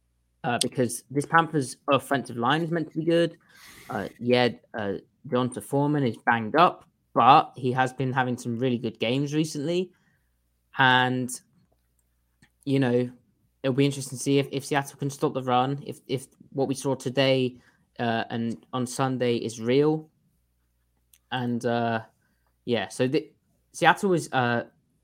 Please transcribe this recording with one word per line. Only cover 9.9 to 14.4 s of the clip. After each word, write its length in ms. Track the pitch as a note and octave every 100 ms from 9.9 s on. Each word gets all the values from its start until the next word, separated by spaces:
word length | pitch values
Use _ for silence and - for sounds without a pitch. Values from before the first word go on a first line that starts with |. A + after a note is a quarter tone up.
| _ _ _ _ _ _ _ _ -
And, 520 | C3 B2+ B2+ B2+ B2 - _ _ _ _ _ _ _ _ _ _ _ _ C#3
you 140 | C3+
know, 300 | B2+ B2 B2 - _ _ _ _
it'll 120 | C3+ C3
be 100 | C#3+
interesting 320 | C#3 C3 B2+
to 60 |
see 160 | C#3
if, 80 | C#3